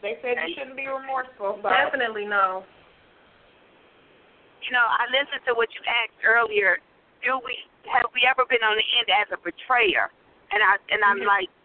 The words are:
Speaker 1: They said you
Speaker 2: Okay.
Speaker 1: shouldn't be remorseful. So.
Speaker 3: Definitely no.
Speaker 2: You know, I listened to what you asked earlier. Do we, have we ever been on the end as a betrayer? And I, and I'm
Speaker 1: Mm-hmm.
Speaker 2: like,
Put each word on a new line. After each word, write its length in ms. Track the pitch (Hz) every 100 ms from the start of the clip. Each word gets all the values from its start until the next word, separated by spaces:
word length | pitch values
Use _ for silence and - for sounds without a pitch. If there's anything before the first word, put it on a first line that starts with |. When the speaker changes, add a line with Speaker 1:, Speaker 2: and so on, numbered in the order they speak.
Speaker 1:
They 160 | 202 233
said 160 | 247 240
you 140 | 165
Speaker 2:
Okay. 40 | 285
Speaker 1:
shouldn't 180 | 262 269
be 80 |
remorseful. 760 | 269 269 269 262 254 - 202 202
So. 60 | 208
Speaker 3:
Definitely 560 | 269 277 277 233 214 208
no. 400 | 202 190 190 190 - - _ _ _ _ _ _ _ _ _ _ _ _ _ _ _ _ - -
Speaker 2:
You 40 |
know, 100 | 254
I 240 | 226 - 240
listened 320 | 262 285 277 -
to 60 | 233
what 160 | 226
you 80 | - -
asked 320 | 233 220 -
earlier. 560 | 214 233 220 208 190 175 _ _ _ -
Do 160 | 247 247
we, 160 | 240 247 - _ -
have 240 | 254 233
we 160 | 247 247
ever 160 | 262
been 160 | 247 240
on 160 | 220 214
the 120 | - 247
end 80 | 226
as 200 | 196 202
a 80 | 180
betrayer? 720 | 175 - - 247 214 123 98 _ _ _ -
And 80 | 208
I, 160 | 196 196 -
and 80 | 214
I'm 240 | 202 202
Speaker 1:
Mm-hmm. 80 | 208
Speaker 2:
like, 180 | 202 185 _